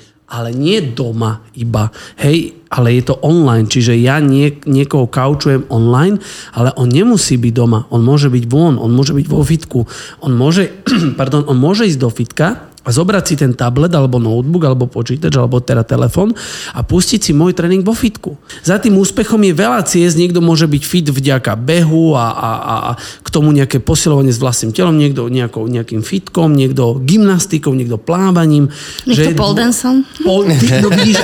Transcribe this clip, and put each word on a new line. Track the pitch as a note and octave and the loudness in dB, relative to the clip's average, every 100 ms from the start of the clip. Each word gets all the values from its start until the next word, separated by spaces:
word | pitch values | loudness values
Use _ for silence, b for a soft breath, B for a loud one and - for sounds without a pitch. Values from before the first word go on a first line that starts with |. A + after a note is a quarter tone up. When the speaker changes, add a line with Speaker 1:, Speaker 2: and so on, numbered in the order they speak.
| b b _ | b b _
Speaker 1:
ale | A#2+ A#2 | -10 -8
nie | B2+ D3+ G#3+ | -4 -2 0
doma | C#3 A#2 B2 A2+ A2 G#2+ - | -2 -6 -6 -2 -4 -4 -10
iba, | - A#2 G#2+ G#2+ B B B | -8 -4 -2 -2 B B B
hej, | C#3+ E3 - - _ | 0 0 -2 -12 _
ale | - A#2+ | 0 2
je | B2 | 2
to | B2 C#3 | 0 -2
online, | C#3+ E3+ C#3+ A2+ | 2 2 4 2
čiže | A2 C3 A#2 A#2 | 0 0 2 2
ja | B2 D3+ | 2 2
nie-, | C#3+ C3+ D3 D3 | 2 2 0 -2
niekoho | D3 C3+ C#3 D3 A#2+ | -2 0 2 0 0
kaučujem | C3 C3 D3 D3 C3+ - | 0 0 0 0 0 0
online, | A#2 A#2 B2 F3+ G3+ B B B | 0 2 2 2 0 B B B
ale | - B2+ | -2 -2
on | C3+ B2 | 0 0
nemusí | C3+ A#3 G#3+ - | 2 2 2 0
byť | B2+ A#2+ | 0 0
doma, | A#2+ A#2+ A2 - | 2 2 0 0
on | A#2 | 0
môže | A#2 C#3+ C#3+ | 2 2 2
byť | B2 A#2 | 0 0
von, | C#3 E3 B2+ | 2 2 2
on | A#2 | 0
môže | B2 C#3+ | 0 2
byť | C#3+ C#3 | -2 0
vo | D3 | 0
fitku, | C#3+ D#3+ - B2+ A2 B B B | 0 -2 -2 -4 -4 B B B
on | C#3 | -2
môže, | A#2+ C3+ F3+ F3+ - - | 0 2 2 -2 -4 -2
<clears throat> | A3+ D#3+ - | 0 0 -2
pardon, | C3 D3 | -2 -2
on | D3 B2+ | 0 2
môže | C#3+ G#3 | 2 2
ísť | A3 C#3 | 0 0
do | B2 | -2
fitka | - A#2 - D#3+ B3 - - | -2 -6 -2 -2 -2 -12 -12
a | - | -2
zobrať | A#2+ F#3 G3+ - | 0 2 0 -2
si | C#3+ | 0
ten | C3+ | 0
tablet, | A#2+ B2 A#2+ E3+ | 0 -2 0 2
alebo | E3 C3 B2 | 2 2 2
notebook, | A2+ A#2 C3+ F3 | 0 0 0 0
alebo | D3+ B2+ B2 | 0 0 -2
počítač, | - A#2 C3+ D#3+ | -4 -6 -4 -2
alebo | C3+ A#2+ B2 | 0 0 -2
teda | B2 A#2+ | 0 -2
telefón | A2+ A#2+ B2 E3 G#3 A3+ B B B | 0 0 0 0 -2 -2 B B B
a | - | -8
pustiť | A#2+ F3 F3+ G#3+ | -2 0 0 -2
si | - | 0
môj | D3 F3+ | 2 2
tréning | F3+ E3+ F#3+ | 0 0 0
vo | F#3 | 0
fitku. | A3+ A3 - F3+ D3 B B | -2 -2 -4 -12 -14 B B
Za | D#3 G3 | -2 0
tým | A3+ G3 | 2 2
úspechom | F#3+ - - A3 | 2 -2 0 2
je | G3 | 2
veľa | E3 A3 A#3+ | 2 0 0
ciest, | D#3+ F3+ F3 D#3+ | 0 2 2 2
niekto | F3 F3 | 0 2
môže | E3+ D#3+ | 2 2
byť | D#3+ C#3+ | 2 0
fit | - F3+ | -2 -2
vďaka | D3 C3+ C#3 C3 A#2+ | -2 -2 0 -2 -2
behu | G#2 B2 E3+ D#3+ D#3+ D#3+ | -4 0 2 2 2 2
a, | C3+ A#2 | 2 -2
a, | - A#2 | -4 -6
a, | A2+ C3 A2+ | -6 -4 -4
a | A#2+ A#2+ | -4 -8
k | - - - | -12 -14 -6
tomu | D#3+ D3+ | 0 2
nejaké | D3 C3 C3+ | 2 2 -2
posilovanie | C3+ D#3+ E3+ C#3+ C3+ | 0 0 2 2 2
s | A#2 | 0
vlastným | C3 A#2 A2+ | -2 -2 -4
telom, | G#2+ F3+ | -2 2
niekto | D#3 D3 C3+ A#2+ | 2 2 0 -4
nejakou, | B2+ A#2+ A2+ A2+ | -4 -4 -6 -4
nejakým | B2 A#2 A2 | -4 -4 -6
fitkom, | G#2+ F#3+ - F3+ E3 | -4 -6 -4 0 2
niekto | C#3+ C3 C3 A#2+ C3 | 2 2 2 0 0
gymnastikou, | C3 G#3+ G3+ F3+ E3+ D#3+ C#3+ | 2 4 4 2 0 -2 -2
niekto | C3 A#2+ A2 | -2 -2 -6
plávaním. | - F3 F#3+ E3+ D#3+ D3 C#3+ B B B | -2 0 2 2 4 4 2 B B B
Speaker 2:
Niekto | - C#3+ D#3 | -2 0 2
Speaker 1:
Že | E3+ | 0
Speaker 2:
pole | G#3 G#3 | 0 0
danceom? | A#3+ A#3 B3+ C4 C4+ - | 0 0 0 0 -2 -4
Speaker 1:
Pole, | D#4 F#3+ G3 | 0 0 2
ty, | C#3+ A#2 C3 | 2 2 2
no | G#3 | 2
vidíš, | F#3 G#3+ F#3+ | 2 2 2